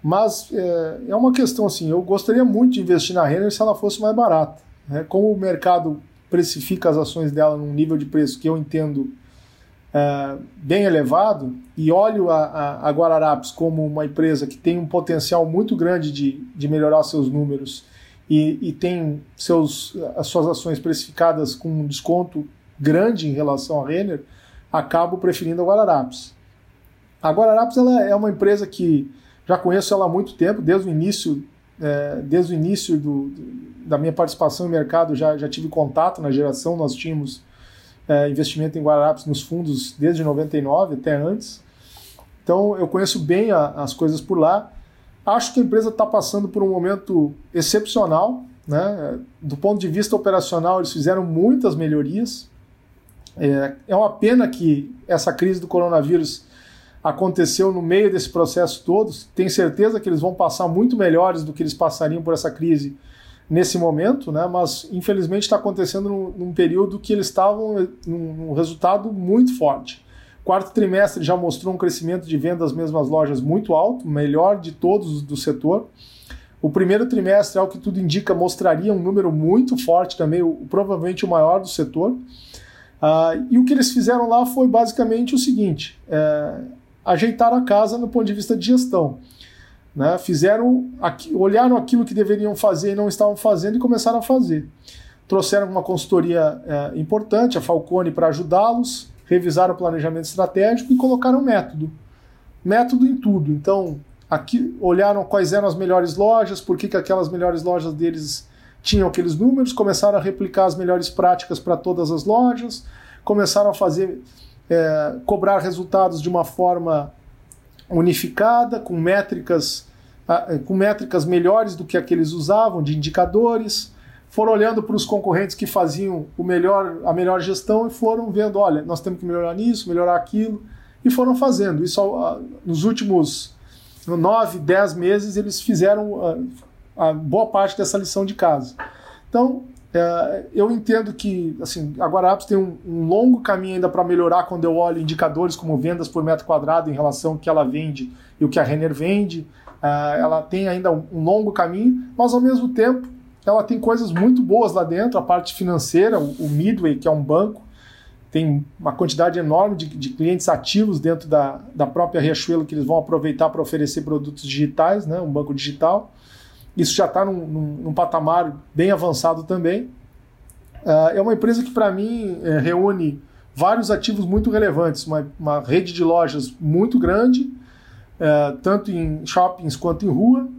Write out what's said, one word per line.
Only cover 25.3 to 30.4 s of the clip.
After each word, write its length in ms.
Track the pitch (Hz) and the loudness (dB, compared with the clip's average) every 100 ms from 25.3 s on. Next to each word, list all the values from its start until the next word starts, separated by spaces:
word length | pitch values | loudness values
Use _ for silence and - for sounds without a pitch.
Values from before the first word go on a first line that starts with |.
| - 165 170 | -2 -4 -2
a 20 | |
Guararapes. 680 | 175 202 208 151 123 - - _ _ _ _ _ _ _ _ _ | 2 4 4 2 0 -10 -20 _ _ _ _ _ _ _ _ _
A 80 | 156 | 0
Guararapes, 460 | 165 226 220 233 254 | 4 6 6 4 4
ela 260 | 247 247 | 4 4
é 120 | 202 | 4
uma 160 | 202 214 | 2 0
empresa 360 | 175 196 202 196 | 2 2 2 -2
que 420 | - 175 147 135 - _ _ - | -2 2 2 0 -14 _ _ -2
já 100 | 180 | 0
conheço 380 | 180 190 190 | 2 0 2
ela 120 | 196 185 | 2 2
há 20 | |
muito 260 | 170 196 | 0 -4
tempo, 260 | - | 0